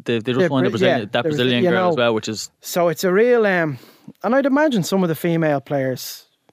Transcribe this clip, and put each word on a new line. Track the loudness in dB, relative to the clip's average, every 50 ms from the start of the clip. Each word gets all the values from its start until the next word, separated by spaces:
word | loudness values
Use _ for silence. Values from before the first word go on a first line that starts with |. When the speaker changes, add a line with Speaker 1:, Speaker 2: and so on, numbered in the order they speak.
| -4
Speaker 1:
they, | -2 -2 -2
they | -2 -2 0
just | 0
Speaker 2:
the | 0
Speaker 1:
signed | 0 2 0 0
the | 0
Speaker 2:
Bra-, |
Speaker 1:
Brazilian, | 0 0 0 2 0 0
Speaker 2:
yeah, | -2
Speaker 1:
that | -2
Speaker 2:
there | -2 -2 -2
was, | 0 0
Speaker 1:
Brazilian | 0 0 0 2 2 2
Speaker 2:
you | 2
Speaker 1:
girl | 2 2 2
Speaker 2:
know, | 0
Speaker 1:
as | 2
well, | 2 2 2 2
which | 0 -2 -6
is | -8 -8 -10 -14 _ _
Speaker 2:
so | -12 -6 -2 0 0 0
it's | 0 0 0
a | 0
real, | 2 2 4 4 4 2 2
um, | 2 2 0 0 -2 -4 -8 -12 -20 -20 _ _ -20 -12 _ -4
and | 0 0
I'd | 2 2
imagine | 2 2 2 2 2 2 0 -2
some | 0 0 0 0
of | 0
the | -2
female | -2 -2 -2 0 0 0 0 0 -2
players, | -2 -4 -4 -2 -2 -2 -4 -6 -8 -14 -16 -16 -20 _ _ _ _ _